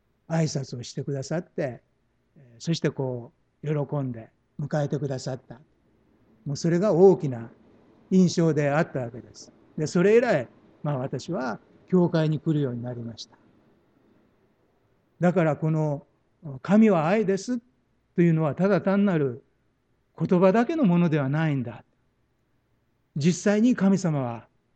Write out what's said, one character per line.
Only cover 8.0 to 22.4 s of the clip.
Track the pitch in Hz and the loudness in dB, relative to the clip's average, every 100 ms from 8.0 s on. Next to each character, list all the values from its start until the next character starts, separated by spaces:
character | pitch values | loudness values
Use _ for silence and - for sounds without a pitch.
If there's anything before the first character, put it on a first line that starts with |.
| - | 0
印 | 185 180 | 4 4
象 | - 165 | 4 0
で | 147 147 | 2 0
あ | 147 | 0
っ | 165 | -2
た | 139 | -4
わ | 120 | -10
け | 117 | -12
で | - | -20
す。 | - - _ _ - | -20 -20 _ _ -8
で、 | 156 | -2
そ | 175 | 2
れ | 190 226 | 4 4
以 | |
来、 | 247 160 117 _ _ _ | 4 0 -2 _ _ _
ま | 151 | -6
あ、 | 143 | -4
私 | 139 131 - | -6 -8 -8
は | 175 - 104 _ _ - | -6 -6 -8 _ _ 0
教 | 185 175 | 2 2
会 | 165 156 | 2 0
に | 151 | -2
来 | 165 | -2
る | 151 | -2
よ | 139 | -2
う | |
に | 120 | -6
な | 120 | -10
り | 120 | -10
ま | 117 113 | -12 -14
し | - | -18
た。 | _ _ _ _ _ _ _ _ _ _ _ _ _ _ _ _ _ _ - | _ _ _ _ _ _ _ _ _ _ _ _ _ _ _ _ _ _ -2
だ | 175 | 0
か | 180 | 2
ら | 160 143 | 0 0
こ | 160 | -2
の | 160 151 139 - _ _ _ 151 131 | 0 -2 -4 -10 _ _ _ -16 -10
「神 | - 208 220 | 2 4 6
は | 175 156 | 4 2
愛 | 214 190 | 0 0
で | 196 | -2
す」 | 214 247 _ _ _ _ _ | -4 -8 _ _ _ _ _
と | - | 2
い | 170 | 2
う | |
の | 160 | 4
は | 160 | 0
た | 131 190 | 0 2
だ | 180 | 2
単 | 190 196 | 2 2
な | 202 170 | 2 0
る | 139 117 _ _ _ _ _ _ _ - | -2 -4 _ _ _ _ _ _ _ -6
言 | 160 185 | 0 4
葉 | 185 | 4
だ | 214 240 | 4 0
け | 320 | 2
の | |
も | 226 175 | 2 4
の | 175 | 2
で | 151 | 0
は | 131 | 0
な | 151 160 | 0 0
い | 139 | -2
ん | |
だ。 | 117 110 - _ _ _ _ _ | -4 -12 -20 _ _ _ _ _